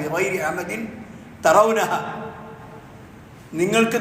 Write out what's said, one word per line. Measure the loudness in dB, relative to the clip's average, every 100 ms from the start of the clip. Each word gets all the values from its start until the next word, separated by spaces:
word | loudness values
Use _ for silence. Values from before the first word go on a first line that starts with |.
ബിഗൈരി | -4 -2 -2 -2 -4
അമദിൻ | -4 -6 -8 -8 -12 -16 -18 -18 0 4
തറൗനഹ, | 6 6 4 0 -2 -4 -8 -12 -12 -16 -18 -18 -18 -20 -20 -20 -20 -20 -20 -12 -2
നിങ്ങൾക്ക് | 2 4 2 2